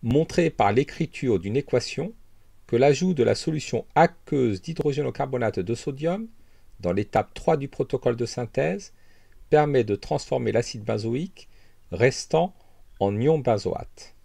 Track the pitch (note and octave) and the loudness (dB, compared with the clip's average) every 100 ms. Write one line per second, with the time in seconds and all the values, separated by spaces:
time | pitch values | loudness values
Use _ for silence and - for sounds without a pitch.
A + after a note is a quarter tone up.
0 | A#2 C3 D#3+ - E3 - G2+ A2 C#3+ - | 2 2 2 2 0 2 2 4 0 -2
1 | E3 - C3 G2+ F2+ A#2+ C#3 B2+ - - | -6 -4 0 0 0 -4 0 -2 -2 -8
2 | E3 - - - - - - A#2 C#3 C#3 | -8 -10 -20 -20 -20 -20 -2 4 4 4
3 | F#3 E3 A2+ G#2+ - D#3 - A#2 - - | 2 2 2 2 -2 -6 -4 -6 -2 4
4 | E3+ - - D3 B2 G2 - D#3+ D3 C3 | 4 2 -4 0 0 -2 -6 -4 -2 -2
5 | C3 - C#3 C3 A2+ G#2 F2+ A#2 - C3+ | -4 -4 -4 -2 -2 -2 -4 -4 -6 -4
6 | D#3 F#3 A3+ - - - - - F2 F#2 | -4 -4 -6 -14 -20 -20 -20 -8 -4 -2
7 | G#2 - G#2 - - D#3+ C#3 - C3+ C3 | 0 0 -2 -4 0 0 -2 -6 -4 -2
8 | - A#2+ A#2 - A#2+ - D3 G3 - - | -2 -2 -4 -6 -6 -2 -2 -4 -10 -20
9 | - - - - - D3+ D3+ C3+ G#2+ G2+ | -20 -20 -20 -20 0 2 4 2 2 -2
10 | - D3 - C3 A#2 G#2+ A#2+ A#2+ G#2 A2 | -2 -6 -2 -4 0 0 -2 -6 -6 -4
11 | A2 A#2+ F#3 - - - - - - F2 | -2 -4 -6 -12 -20 -20 -20 -20 -12 2
12 | A#2+ - - D#3 F3+ - - - - - | 2 2 -2 0 0 -4 -20 -20 -20 -2
13 | G2 G#2 C3 D#3+ B2+ G#2+ F#2 - - - | -2 2 2 2 2 0 0 -6 -10 -16
14 | - - | -20 -20